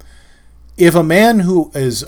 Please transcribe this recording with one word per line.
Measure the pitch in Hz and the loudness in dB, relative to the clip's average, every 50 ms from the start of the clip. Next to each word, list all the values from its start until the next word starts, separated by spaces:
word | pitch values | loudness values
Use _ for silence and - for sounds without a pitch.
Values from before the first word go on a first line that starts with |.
| - - - - - - - _ _ - - - - - - | -20 -20 -20 -20 -20 -20 -20 _ _ -20 -20 -20 -20 -10 -2
If | - 175 170 156 | 0 0 2 2
a | 175 | 0
man | 160 156 165 196 220 233 233 208 | 0 0 2 2 2 2 2 0
who | 175 180 185 175 151 - - | 0 0 0 -2 -2 -4 -6
is | 143 135 127 120 110 - | -6 -6 -6 -6 -8 -10